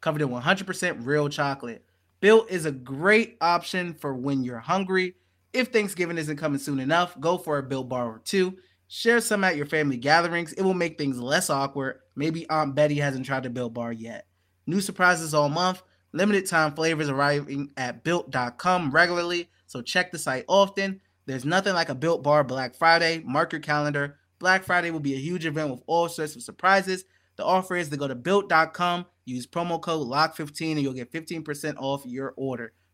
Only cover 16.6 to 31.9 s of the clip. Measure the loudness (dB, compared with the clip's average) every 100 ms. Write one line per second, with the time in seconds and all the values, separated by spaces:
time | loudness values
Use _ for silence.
16.6 | 2 2 0 0 0 2 2 2 -2 -6
17.6 | -6 -6 -8 -6 -2 -2 -2 -4 -4 -2
18.6 | 0 0 2 4 4 2 -2 -4 -6 _
19.6 | -14 -12 -2 0 0 -4 -4 -4 4 6
20.6 | 6 2 -2 -4 _ _ -8 -6 0 2
21.6 | 2 0 -2 -2 0 2 4 4 4 -2
22.6 | -6 2 6 6 4 0 0 0 0 -2
23.6 | -2 0 0 -2 -4 -8 _ -2 2 2
24.6 | 2 0 0 -2 -2 -4 -4 -4 -2 -2
25.6 | -4 -6 -2 0 0 -2 -8 -8 -16 0
26.6 | 4 4 2 -4 -8 _ _ -4 2 2
27.6 | 0 -4 -4 -4 -4 -4 0 0 4 4
28.6 | 4 0 -2 -2 -6 _ -10 -10 -6 -4
29.6 | -4 -4 -2 -4 0 2 2 0 -10 -6
30.6 | -4 -2 -2 -4 -10 -12 -10 -8 -8 -6
31.6 | -6 -4 -4